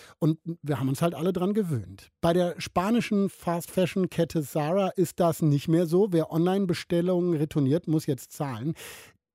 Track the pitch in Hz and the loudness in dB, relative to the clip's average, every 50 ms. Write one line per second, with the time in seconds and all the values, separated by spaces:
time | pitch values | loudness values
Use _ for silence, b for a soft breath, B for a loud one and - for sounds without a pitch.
0 | B B B B 160 151 160 - - 165 170 - - 147 143 113 139 131 135 - | B B B B 2 2 2 0 -4 -10 -10 -8 -6 -4 -2 -2 -2 -2 0 0
1 | 170 175 180 - 165 190 175 185 180 196 208 226 196 170 143 110 92 92 98 - | 0 -2 0 0 -2 -2 0 0 0 0 0 0 -2 -2 -2 -4 -6 -8 -14 -20
2 | - - _ _ - 170 170 180 175 175 - 180 - - - 180 180 208 240 233 | -20 -20 _ _ 0 2 2 2 2 0 -2 -6 -8 -4 -2 0 0 2 2 0
3 | - - 208 196 196 180 - - - 180 165 175 - - - 185 185 - - 196 | 0 0 0 0 0 0 -2 -6 -4 -4 -4 -4 -4 -4 -2 0 0 0 0 0
4 | 180 - - 170 170 - - 165 143 - - 160 147 156 180 202 190 185 - 196 | -2 0 0 -2 -2 0 -2 -4 -4 -4 -2 -2 -2 0 0 0 0 0 0 0
5 | 170 - - - 180 170 151 - 175 147 143 143 - 165 160 170 180 156 170 185 | -2 0 0 2 2 2 2 2 2 2 2 2 2 2 2 2 4 4 2 2
6 | 214 202 170 160 156 - - 165 170 185 190 202 196 175 165 - - - 175 170 | 2 4 2 0 0 0 0 0 2 2 2 2 0 0 -2 -4 -4 -2 0 0
7 | 170 185 185 175 180 175 170 143 156 147 - 156 139 131 147 175 - 170 156 160 | 2 2 2 2 2 2 0 0 0 0 0 0 2 2 2 0 0 0 0 0
8 | - 156 135 120 - - - - 147 139 120 110 127 165 156 B B B B B | 0 -2 -4 -4 -6 -12 -10 -8 -8 -6 -6 -6 -6 -6 -6 B B B B B
9 | B B B B _ _ | B B B B _ _